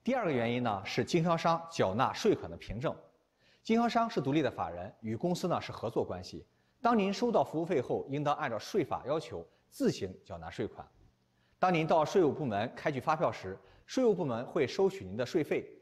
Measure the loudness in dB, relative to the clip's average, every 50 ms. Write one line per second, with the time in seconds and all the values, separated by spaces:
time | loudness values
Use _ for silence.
0 | _ 0 0 2 2 2 2 2 2 2 0 2 2 0 0 -2 -4 -4 -2 -2
1 | 0 2 2 2 4 4 2 2 2 0 0 0 -2 -8 0 0 2 2 4 2
2 | 0 0 0 0 2 2 2 2 -2 -10 -12 -12 -12 -10 -8 -4 -4 -4 -6 -6
3 | -16 _ _ _ _ _ _ _ _ _ _ _ _ 2 2 4 4 4 2 2
4 | 0 2 0 -2 0 2 2 2 2 2 0 -2 -4 -4 -4 -8 -10 -10 -12 _
5 | -6 -6 -4 -2 0 -2 0 0 0 0 0 -2 -2 -6 -10 -6 -6 -2 -2 -2
6 | -2 -2 -6 -8 -10 -12 -14 -14 -16 _ _ _ _ _ _ _ 2 2 4 4
7 | 2 0 0 0 0 2 4 4 2 2 0 -4 -2 2 0 0 2 0 -2 -2
8 | -2 -4 -4 -2 0 0 0 0 -2 -4 -4 -6 -6 -2 0 0 0 0 -4 -6
9 | -2 -2 -4 -4 -4 -6 -12 -12 -12 -14 _ _ _ _ -6 0 0 0 0 0
10 | -6 -8 -8 -14 _ -14 -12 -12 -12 -12 -6 -6 -6 -6 -6 -12 -18 -18 _ _
11 | _ _ _ _ _ _ _ _ _ _ _ _ 0 2 2 2 2 4 4 4
12 | 4 4 4 4 4 4 2 0 -2 -2 0 0 -2 -2 -6 -4 -4 -2 -2 0
13 | 0 0 0 2 2 0 0 -2 -8 -10 -10 -12 -14 -20 -20 -20 _ -4 0 2
14 | 4 4 4 2 0 -2 -2 -2 -4 -2 0 0 0 2 2 2 2 2 2 -2
15 | -10 -8 -4 -4 -4 0 0 0 2 2 0 -2 -2 -6 -16 -20